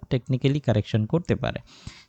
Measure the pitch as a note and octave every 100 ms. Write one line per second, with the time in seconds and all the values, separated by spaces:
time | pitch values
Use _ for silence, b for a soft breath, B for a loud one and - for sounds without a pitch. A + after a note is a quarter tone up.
0 | - B2+ - C3 C3+ C#3+ - G#2+ - A2
1 | G#2+ A#2+ - G2+ A#2 - - B B B